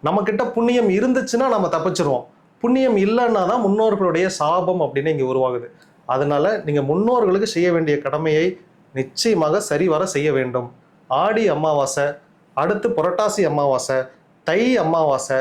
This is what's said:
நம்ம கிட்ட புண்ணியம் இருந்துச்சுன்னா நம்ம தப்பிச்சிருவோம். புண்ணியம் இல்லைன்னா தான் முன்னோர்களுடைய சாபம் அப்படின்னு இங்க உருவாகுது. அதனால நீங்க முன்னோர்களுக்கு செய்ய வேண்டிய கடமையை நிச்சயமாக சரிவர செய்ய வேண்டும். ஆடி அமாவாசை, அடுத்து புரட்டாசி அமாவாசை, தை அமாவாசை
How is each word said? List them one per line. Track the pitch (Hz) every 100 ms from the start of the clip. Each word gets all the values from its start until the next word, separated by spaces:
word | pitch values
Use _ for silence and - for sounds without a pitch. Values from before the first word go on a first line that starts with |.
நம்ம | 147 190
கிட்ட | 196 208
புண்ணியம் | 240 233 233 247 220
இருந்துச்சுன்னா | 190 247 262 190 233 262
நம்ம | 220 180
தப்பிச்சிருவோம். | 165 160 160 156 127 - _ _ _
புண்ணியம் | 240 254 262 214
இல்லைன்னா | 196 226 247 220 180
தான் | 247
முன்னோர்களுடைய | 208 202 220 202 185 165 185
சாபம் | 185 151 175 175 175
அப்படின்னு | 151 139 151
இங்க | 151
உருவாகுது. | 131 131 131 123 117 - - _ -
அதனால | 127 143 147 165 214
நீங்க | 156 147
முன்னோர்களுக்கு | 135 160 220 247 214 180
செய்ய | 208 170 175
வேண்டிய | 170 160 143
கடமையை | 139 143 160 156 175 185 - _ _
நிச்சயமாக | 131 131 - 233 208 156 180
சரிவர | 208 147 185 156 185
செய்ய | 151 151
வேண்டும். | 135 127 123 120 - _ _ _
ஆடி | 131 185 220 214
அமாவாசை, | 151 156 147 135 - 143 143 _ _ _
அடுத்து | - 156 202 233
புரட்டாசி | 233 170 180 214 208
அமாவாசை, | 170 147 143 127 - 131 131 - _ _
தை | - 175 240 247
அமாவாசை | 160 165 156 135 - 135